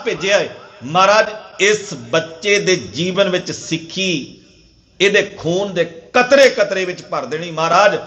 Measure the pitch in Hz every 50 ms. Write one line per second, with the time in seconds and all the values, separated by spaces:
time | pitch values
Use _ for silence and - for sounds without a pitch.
0 | - 240 190 151 165 190 202 185 156 117 - - - - - - 117 131 160 180
1 | 190 202 208 220 220 214 - - - - - - 185 208 214 208 - - 170 127
2 | 117 117 - 165 160 - - - - 202 202 196 170 185 180 151 110 98 98 135
3 | 170 180 180 190 196 185 180 180 180 - - - - - 165 160 - - - 180
4 | 190 185 170 139 - - - - - _ _ _ _ _ _ _ _ _ _ -
5 | 180 202 190 208 185 - - - - 160 175 185 202 202 180 170 165 - - -
6 | - - - 262 240 247 277 277 269 247 - 220 202 202 196 190 185 180 180 -
7 | - - 175 151 131 120 147 160 175 175 160 156 160 165 170 185 208 202 175 151
8 | -